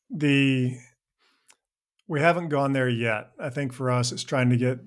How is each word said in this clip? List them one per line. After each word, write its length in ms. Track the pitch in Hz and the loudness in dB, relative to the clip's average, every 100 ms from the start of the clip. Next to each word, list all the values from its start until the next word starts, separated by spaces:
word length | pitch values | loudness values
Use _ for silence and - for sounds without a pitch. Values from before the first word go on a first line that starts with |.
| _ | _
the, 680 | 147 147 139 135 131 127 123 - _ _ _ _ _ _ _ _ _ _ _ - | -4 2 4 2 2 -2 -6 -16 _ _ _ _ _ _ _ _ _ _ _ -6
we 140 | 151 | 2
haven't 300 | 165 170 170 | 2 2 0
gone 240 | 143 139 | 0 2
there 140 | 135 127 | 2 0
yet. 420 | 117 117 107 - - | 0 0 -2 -6 -10
I 100 | 160 | -8
think 220 | 131 139 | -6 -6
for 180 | - 127 | -4 -2
us, 220 | 123 120 | 0 0
it's 100 | 123 | -4
trying 280 | - 139 123 | -4 0 2
to 60 | 123 | 2
get, 220 | 123 123 | 0 -2